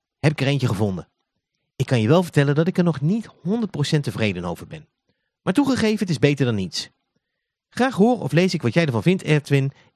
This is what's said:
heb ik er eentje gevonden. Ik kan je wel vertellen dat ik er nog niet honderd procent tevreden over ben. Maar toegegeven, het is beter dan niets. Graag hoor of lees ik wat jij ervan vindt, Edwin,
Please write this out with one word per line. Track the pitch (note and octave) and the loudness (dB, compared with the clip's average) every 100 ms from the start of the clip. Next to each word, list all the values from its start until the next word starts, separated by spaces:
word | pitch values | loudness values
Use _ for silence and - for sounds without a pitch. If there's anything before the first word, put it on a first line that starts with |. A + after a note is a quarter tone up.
| _ - | _ -2
heb | C#3+ | -2
ik | D3 | 0
er | C3+ | -2
eentje | C#3 B2+ | 0 -2
gevonden. | G2 G#2 F2+ - _ _ _ _ _ _ - | -2 -4 -4 -12 _ _ _ _ _ _ -10
Ik | C#3 | -2
kan | B2 | 0
je | G#2+ | 4
wel | E3 | 2
vertellen | E3+ D3+ C#3 C#3+ | 2 0 2 2
dat | E3+ | 0
ik | F#3 | 0
er | |
nog | F3 C#3 | 0 0
niet | D3 A3+ - | -2 -2 -6
honderd | _ E3+ A#3 G#3+ | _ -6 -4 -4
procent | D3+ C#3+ D3+ | -4 -2 0
tevreden | C#3 - G#2+ F2+ F2 | -2 -2 -2 -2 -6
over | E2+ - | -8 -12
ben. | D#2 - _ _ _ _ _ | -18 -20 _ _ _ _ _
Maar | - | -2
toegegeven, | F#3+ C#4 A#3 G#3+ A3 | 0 2 2 0 0
het | F#3+ | -2
is | C#3+ | 0
beter | C#3+ D3 B2+ | 2 2 0
dan | G#2+ | -2
niets. | F#2 - - _ _ _ _ _ _ _ _ | -4 -8 -12 _ _ _ _ _ _ _ _
Graag | - C4 G3 | -2 -2 2
hoor | A3 A#3+ | 2 2
of | C#3+ | 0
lees | D#3 F#3 | 2 2
ik | E3+ | 0
wat | B2 | 0
jij | E3+ D#3+ | 0 0
ervan | A2+ | 0
vindt, | E3 F#3 | 2 0
Edwin, | - D3+ - C#3 C3+ - _ | 2 0 2 0 0 -6 _